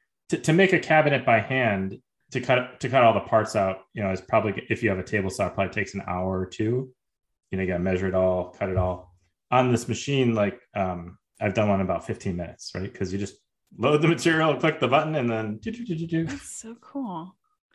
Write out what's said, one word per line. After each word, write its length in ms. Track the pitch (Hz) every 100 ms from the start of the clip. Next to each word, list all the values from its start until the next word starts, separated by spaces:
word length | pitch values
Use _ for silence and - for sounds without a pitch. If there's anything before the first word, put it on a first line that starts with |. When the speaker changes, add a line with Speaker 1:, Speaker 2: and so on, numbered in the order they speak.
| _ _ -
Speaker 1:
to, 80 | -
to 160 | -
make 180 | 165 190
a 60 | 170
cabinet 460 | - 156 147 135 123
by 140 | 113
hand, 580 | 104 131 117 98 95 101 _ _ _
to 80 | 131
cut, 380 | 127 127 123 -
to 80 | 123
cut 140 | 131
all 100 | 117
the 60 | 101
parts 340 | - 110 107 107
out, 240 | 95 95 -
you 100 | -
know, 80 | 98
it's 100 | 95
probably, 440 | - 113 104 95 -
if 140 | 110
you 60 | 110
have 100 | 95
a 40 |
table 260 | 90 107 95
saw, 160 | 92 92
it 80 | -
probably 180 | 95
takes 220 | 104 98 98
an 80 | 92
hour 320 | 90 92 92
or 60 | 92
two. 480 | - 110 123 131 _ _ _ _ _ _
You 80 | 95
know, 60 |
you 40 | 92
gotta 120 | 87
measure 240 | 92 92 95
it 60 |
all, 380 | 92 92 90 87
cut 180 | - 98
it 80 | 92
all. 380 | 92 87 - _ _ _ -
On 220 | 127 127
this 160 | 117 -
machine, 480 | 110 - 139 123 113
like, 260 | 101 - _ 101
um, 420 | 92 87 87 - _ -
I've 140 | 107 98
done 140 | 104
one 100 | 98
in 60 | 92
about 200 | 85 -
fifteen 300 | 101 101 87
minutes, 360 | 82 - - 92
right? 180 | 98
'Cause 180 | - 92
you 60 | 98
just 200 | 101 - _ _ _ -
load 280 | 123 151
the 40 | 160
material, 480 | 170 170 160 160 135
click 220 | 160 151
the 80 | 123
button, 280 | 139 156 156
and 120 | 120
then 300 | 113 110 107
do, 140 | -
do, 120 | -
do, 120 | 233 160
do, 100 | 165
do. 200 | 165 160
Speaker 2:
That's 260 | 143 -
so 240 | - 226 233
cool. 600 | - 277 240 170 175 _ _ _ _